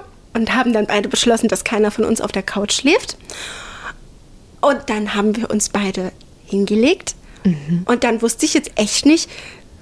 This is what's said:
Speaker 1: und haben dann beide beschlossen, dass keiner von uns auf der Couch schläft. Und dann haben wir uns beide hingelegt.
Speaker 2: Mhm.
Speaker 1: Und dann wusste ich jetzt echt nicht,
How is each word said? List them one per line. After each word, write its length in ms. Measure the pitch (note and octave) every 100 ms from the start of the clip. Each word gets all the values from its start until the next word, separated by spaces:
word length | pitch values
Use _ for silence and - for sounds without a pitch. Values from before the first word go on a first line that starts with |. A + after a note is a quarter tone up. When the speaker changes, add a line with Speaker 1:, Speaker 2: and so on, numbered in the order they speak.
| - - -
Speaker 1:
und 200 | A3+ A3
haben 180 | A#3 B3
dann 140 | A3 G#3
beide 220 | G#3 G3+
beschlossen, 400 | - A#3+ A3+ A#3
dass 160 | -
keiner 260 | - G#3+ G#3
von 140 | -
uns 160 | - A3+
auf 120 | G#3
der 100 | G3
Couch 300 | - - G3+
schläft. 440 | - C4+ G#4 - - - - - - - - - - - - - - - -
Und 180 | C#4+ B3+ -
dann 260 | G#3+ G#3
haben 220 | G#3 G#3+ G#3+
wir 140 | A3
uns 180 | G#3+ -
beide 440 | G3+ G3 F#3+ F#3 - - - -
hingelegt. 680 | G3 G3 G#3+ B3+ G4 - - - -
Speaker 2:
Mhm. 380 | G3 D3+ C#3+ E3+ F3+
Speaker 1:
Und 180 | A#3+
dann 180 | B3 A3+
wusste 240 | A3+ - D4+
ich 80 |
jetzt 160 | D#4 - -
echt 280 | G#3 - C#4
nicht, 220 | D#4+ - - - - - -